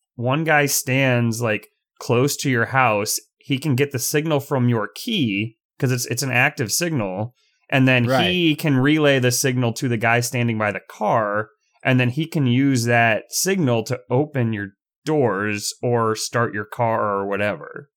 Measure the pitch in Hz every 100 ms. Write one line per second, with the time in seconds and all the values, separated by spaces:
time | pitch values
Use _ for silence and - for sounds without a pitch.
0 | _ - 120 147 160 151 143 - 131 131
1 | 131 120 117 113 117 107 - _ _ -
2 | - 120 143 - 143 117 107 131 123 104
3 | 104 - _ _ - 131 156 127 139 123
4 | - 151 160 143 - 135 123 113 104 -
5 | - 214 117 98 113 _ _ - 127 127
6 | - 120 135 120 143 - 104 - 170 147
7 | 98 92 117 _ _ _ - 135 131 127
8 | 120 131 113 180 165 151 156 131 139 156
9 | 147 135 123 117 135 127 117 117 135 117
10 | 113 120 120 123 120 110 104 92 - -
11 | 214 123 104 104 110 _ _ _ - 127
12 | 123 135 160 160 127 123 139 127 117 120
13 | 117 104 - - 185 196 135 117 110 127
14 | - 127 147 139 113 104 101 _ _ _
15 | 147 156 120 98 107 104 - - 123 120
16 | 110 110 - 120 113 104 104 - 113 113
17 | 107 98 98 98 104 80 71 - 139